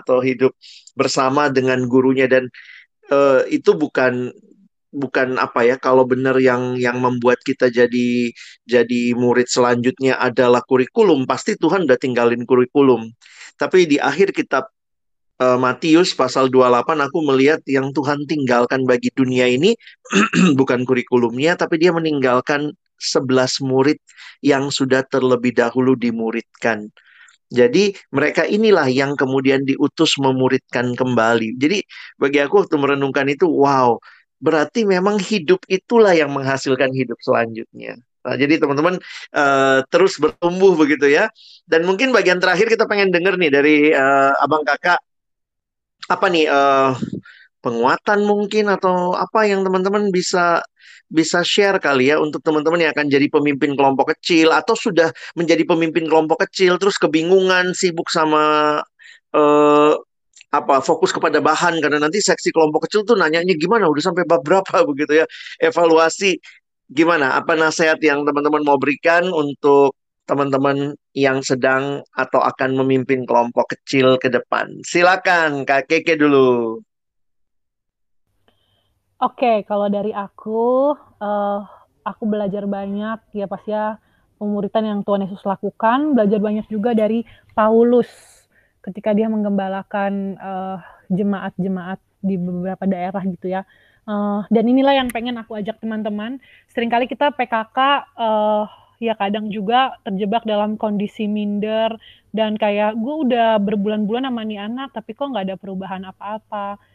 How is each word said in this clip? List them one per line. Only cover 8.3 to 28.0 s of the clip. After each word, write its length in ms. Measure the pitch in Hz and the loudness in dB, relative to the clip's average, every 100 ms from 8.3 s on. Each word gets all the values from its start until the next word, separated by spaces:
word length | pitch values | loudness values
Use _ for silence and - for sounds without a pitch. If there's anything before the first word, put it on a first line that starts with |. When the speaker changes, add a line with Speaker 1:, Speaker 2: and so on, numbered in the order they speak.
| - - - - | -6 -20 -20 0
Speaker 1:
jadi 480 | 123 117 120 120 120 | 0 2 0 -2 0
murid 320 | 123 120 120 | 0 0 0
selanjutnya 720 | 131 123 123 123 127 131 - | 0 0 0 -2 -2 -2 0
adalah 400 | 127 120 123 123 - | -2 2 2 2 2
kurikulum, 560 | 131 123 226 202 139 | 0 0 2 2 2
pasti 320 | 127 127 - 202 | 0 -4 -4 -2
Tuhan 320 | 160 190 143 | 0 0 2
udah 80 | 123 | 0
tinggalin 480 | 131 120 117 117 | 0 0 0 0
kurikulum. 640 | 120 123 123 147 135 117 113 - _ - - - | 0 0 2 2 2 2 -2 -18 _ -20 -20 -8
Tapi 320 | 143 185 170 | 0 2 2
di 80 | 139 | 0
akhir 400 | 139 147 196 - | 0 0 0 -2
kitab, 320 | 135 135 - _ _ _ _ _ _ - | -4 -4 -4 _ _ _ _ _ _ -2
eh, 160 | 127 123 | 0 2
Matius 560 | 127 127 170 165 180 | 0 -2 2 2 2
pasal 400 | - 127 135 131 | 0 -2 0 2
dua 160 | 127 127 | 4 4
puluh 160 | 123 | 4
delapan, 140 | 120 156 135 | 2 -2 -2
aku 160 | 170 | -2
melihat 400 | 147 131 139 156 | 0 2 2 2
yang 320 | - 135 135 143 | -2 -2 -2 -4
Tuhan 320 | 135 147 139 | -4 -4 -4
tinggalkan 560 | 156 127 120 120 135 | -4 0 2 2 0
bagi 240 | 127 123 123 - | 0 0 0 -2
dunia 320 | 127 127 123 | 0 2 0
ini 240 | 127 190 233 - - - | 2 2 0 -6 -20 -4
<clears throat> 480 | 196 208 - 180 135 | 0 0 2 4 4
bukan 240 | 135 123 | 2 0
kurikulumnya, 720 | 123 123 - 123 120 123 156 175 | 0 -2 0 0 0 0 -2 0
tapi 240 | 160 165 | -2 2
dia 160 | 180 165 | 2 2
meninggalkan 800 | 160 143 131 123 - 147 147 - _ _ | -2 0 0 0 0 -4 -4 -10 _ _
sebelas 640 | - 160 131 131 127 - | -4 -2 0 0 0 -2
murid 400 | 135 131 139 151 _ - - - | -2 0 2 0 _ -20 -20 -4
yang 320 | 143 135 143 | 0 0 0
sudah 320 | - 135 131 - | -2 0 0 0
terlebih 480 | 135 127 120 123 | 0 2 2 0
dahulu 400 | 117 117 127 127 | 0 0 0 0
dimuridkan. 960 | 123 120 113 113 117 - _ 123 107 107 - _ _ _ _ _ | 0 -2 -4 -6 -6 -10 _ -4 -4 -8 -20 _ _ _ _ _
Jadi 400 | 123 123 160 202 - | 2 4 4 0 -2